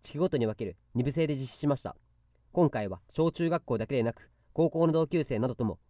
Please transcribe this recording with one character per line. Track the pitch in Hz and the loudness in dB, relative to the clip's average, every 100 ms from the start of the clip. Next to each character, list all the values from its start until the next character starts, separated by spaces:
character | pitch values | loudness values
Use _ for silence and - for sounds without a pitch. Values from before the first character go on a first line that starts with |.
地 | - | -12
区 | 143 | -4
ご | 185 | -2
と | 139 | 0
に | 110 | 0
分 | |
け | 104 101 | -2 -8
る | - _ | -10 _
二 | 120 | -2
部 | 131 | -2
制 | 151 156 | 0 -2
で | |
実 | 139 131 | -2 -6
施 | - | -2
し | 147 | 0
ま | 139 | 0
し | |
た。 | - - _ _ _ _ _ | -4 -14 _ _ _ _ _
今 | 180 156 | 2 2
回 | 117 101 | 2 -4
は、 | 90 - | -6 -10
小 | - 165 | 0 0
中 | 165 170 | 0 -2
学 | 170 | -2
校 | - 113 | -2 -4
だ | 110 | 0
け | 135 | 0
で | |
な | 113 | 0
く、 | - - _ _ | -4 -18 _ _
高 | - 165 | 0 0
校 | 160 170 | 4 2
の | |
同 | 160 156 | 4 2
級 | 170 | 0
生 | 143 113 | 0 0
な | 127 | 0
ど | |
と | 117 | 0
も | 110 - | -2 -4